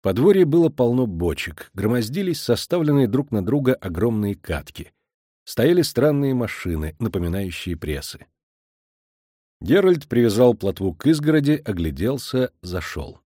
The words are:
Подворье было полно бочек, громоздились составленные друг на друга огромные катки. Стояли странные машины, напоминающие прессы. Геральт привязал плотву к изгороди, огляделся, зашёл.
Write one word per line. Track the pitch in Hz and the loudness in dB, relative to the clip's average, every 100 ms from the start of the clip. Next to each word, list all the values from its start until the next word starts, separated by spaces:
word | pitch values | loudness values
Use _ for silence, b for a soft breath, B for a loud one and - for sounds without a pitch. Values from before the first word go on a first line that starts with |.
Подворье | 98 95 160 196 | -2 2 4 6
было | 165 165 165 | 4 4 2
полно | - 120 123 120 | 2 0 2 -2
бочек, | 85 87 76 - 76 - | -2 -2 -2 -8 -12 -14
громоздились | 98 107 123 110 156 185 160 | -4 -2 0 -2 -4 -4 -4
составленные | - 117 - 175 151 143 123 | -2 -2 0 0 2 4 4
друг | 123 - | 0 -2
на | 107 | -4
друга | 92 143 127 | 0 0 0
огромные | 127 95 82 117 110 101 | 0 -4 -2 0 0 -4
катки. | 95 - 78 71 - - _ _ _ _ _ | -6 -6 -8 -8 -18 -20 _ _ _ _ _
Стояли | - - 131 175 | -8 0 4 4
странные | 147 - 143 143 139 | 2 2 2 2 0
машины, | 127 113 - 90 82 78 - | 0 -4 -6 -4 -4 -4 -4
напоминающие | 113 95 87 92 98 82 - 82 | -4 -2 -2 -2 -6 -8 -8 -8
прессы. | 76 71 - - - _ _ _ _ _ _ _ _ _ _ _ _ _ | -6 -8 -8 -16 -20 _ _ _ _ _ _ _ _ _ _ _ _ _
Геральт | 90 175 190 175 - | 0 4 4 2 0
привязал | 117 117 104 123 | 2 2 6 4
плотву | 113 98 - 95 | 4 -4 -2 -4
к | - 143 | 0 0
изгороди, | 156 147 156 143 151 | 2 2 2 2 -2
огляделся, | - 90 82 67 104 135 - 127 127 _ | -2 -4 -4 -2 -4 -4 -4 -2 -4 _
зашёл. | 90 90 - - 69 - _ | -10 -8 -8 -10 -12 -16 _